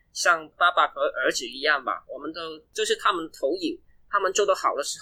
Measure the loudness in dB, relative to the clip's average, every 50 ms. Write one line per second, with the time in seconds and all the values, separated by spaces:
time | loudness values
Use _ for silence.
0 | _ _ _ 0 2 2 2 2 0 -8 -2 2 2 4 6 4 2 2 2 0
1 | 0 0 0 0 0 0 0 0 -4 -6 -8 -2 2 2 2 2 0 -2 -4 -6
2 | -8 -12 -12 -10 -10 -10 -8 -8 -8 -10 -10 -12 -16 _ _ -4 -2 -2 -2 0
3 | 0 0 0 0 -4 -8 -8 -4 -2 -2 -2 0 -2 -4 -6 -6 -12 -20 -20 -20
4 | -12 _ -2 0 0 2 2 2 2 2 2 2 2 0 -2 -2 -4 -6 -6 -2